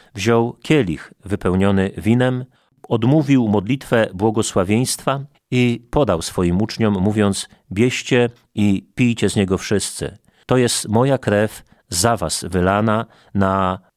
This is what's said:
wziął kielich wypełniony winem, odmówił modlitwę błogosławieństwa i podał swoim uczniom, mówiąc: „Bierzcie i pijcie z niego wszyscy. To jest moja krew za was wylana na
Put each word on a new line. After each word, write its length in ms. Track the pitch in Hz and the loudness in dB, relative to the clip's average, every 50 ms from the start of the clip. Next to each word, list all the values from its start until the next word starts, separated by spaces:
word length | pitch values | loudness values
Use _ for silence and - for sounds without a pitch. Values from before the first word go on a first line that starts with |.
| _ _ _ | _ _ _
wziął 420 | 107 95 117 117 117 117 117 - - | -4 0 2 2 2 2 -2 -4 -8
kielich 500 | - - 156 147 120 87 78 - - - - _ - | -2 0 2 2 2 0 -4 -6 -10 -16 -20 _ -8
wypełniony 640 | 92 101 95 - 92 90 95 98 101 98 95 95 98 - | -6 -6 -2 -2 0 0 2 2 2 2 2 0 -2 -4
winem, 480 | - 85 107 117 123 127 127 127 127 131 - _ _ _ _ _ _ - - | -4 0 0 2 2 2 0 0 -2 -6 -10 _ _ _ _ _ _ -6 -4
odmówił 600 | 135 110 113 127 147 160 143 139 139 127 117 107 | -2 0 2 2 2 2 4 4 2 2 4 2
modlitwę 600 | 101 104 90 110 139 131 - - 131 113 110 - 95 | 0 0 0 -2 -4 -6 -2 0 2 2 2 0 -2
błogosławieństwa 1040 | 90 104 113 107 113 101 - - 104 90 95 104 117 131 - - - - 139 135 139 139 - _ _ _ _ | -2 -2 0 0 0 -4 -2 -2 -2 0 2 0 0 0 -2 -4 -4 -4 -4 -4 -4 -8 -12 _ _ _ _
i 360 | 127 123 123 120 117 113 - _ | 0 0 2 0 0 -4 -8 _
podał 320 | - 147 139 104 90 82 | -2 0 2 2 0 -2
swoim 400 | - - - 101 90 87 87 95 | -4 -6 -2 0 0 0 2 0
uczniom, 320 | 110 - - - 113 104 101 92 | -2 -4 -2 -2 0 0 0 0
mówiąc: 480 | 92 107 104 110 101 101 95 - - - - _ _ _ | -2 0 0 2 0 0 0 -2 -8 -12 -18 _ _ _
„Bierzcie 580 | 95 101 120 127 - - - - 139 120 120 117 - _ _ _ _ | -2 0 0 0 0 -4 -4 0 2 2 2 0 -2 _ _ _ _
i 320 | 110 104 104 98 92 - _ _ | 0 2 2 2 0 -4 _ _
pijcie 360 | - 127 120 113 - 107 98 | 0 0 2 2 0 -2 0
z 60 | - | 0
niego 220 | 110 98 90 95 87 | 0 0 0 0 -2
wszyscy. 600 | - - 107 95 - - - - 71 - - - _ _ _ _ _ | -2 -2 -2 -2 -2 -6 -8 -10 -10 -10 -10 -16 _ _ _ _ _
To 100 | - 127 | 0 0
jest 320 | 127 123 113 - - - 117 | 2 2 0 0 -4 -4 0
moja 300 | 104 113 131 139 135 123 | 0 2 2 2 0 0
krew 440 | - - 101 104 107 107 - - - _ _ _ _ _ | 0 0 0 2 0 -2 -4 -12 -20 _ _ _ _ _
za 280 | - 85 95 117 117 | -2 0 0 0 0
was 280 | 95 85 78 - - - 85 | 0 -2 -4 -4 -6 -6 -4
wylana 580 | 90 92 87 95 98 104 110 113 107 110 117 - _ _ _ _ - | -2 0 2 2 2 2 2 0 0 -2 -4 -8 _ _ _ _ -2
na 440 | 101 98 95 95 98 95 92 92 92 - _ _ | 0 0 2 2 0 0 -2 -2 -4 -10 _ _